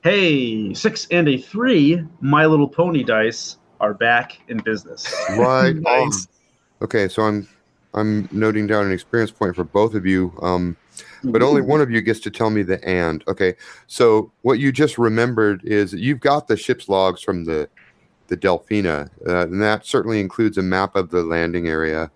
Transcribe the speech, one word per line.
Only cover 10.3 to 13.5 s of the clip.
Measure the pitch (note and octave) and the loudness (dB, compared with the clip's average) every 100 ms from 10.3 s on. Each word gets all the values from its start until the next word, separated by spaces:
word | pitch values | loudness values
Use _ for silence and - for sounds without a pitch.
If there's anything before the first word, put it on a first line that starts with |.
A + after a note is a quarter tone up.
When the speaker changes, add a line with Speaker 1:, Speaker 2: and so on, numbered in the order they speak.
| E2 | -4
Speaker 2:
um, | E2+ F2+ F2 E2+ _ - - - | -2 0 -2 -6 _ -20 -20 -10
but | C3 A2+ | -2 2
only | B2+ C#3+ | 4 2
Speaker 1:
Ooh. | B2+ | 2
Speaker 2:
one | D3+ | 2
of | C#3 | 2
you | A2+ | 0
gets | G#2+ A2 | 0 -4
to | - | -6
tell | - A2+ | -2 0
me | G#2+ | 0
the | F#2 F#2 - | -2 -2 -2
and. | F2+ E2+ D#2+ - | -2 0 -4 -6
Okay, | F#2+ F#2 | -2 -2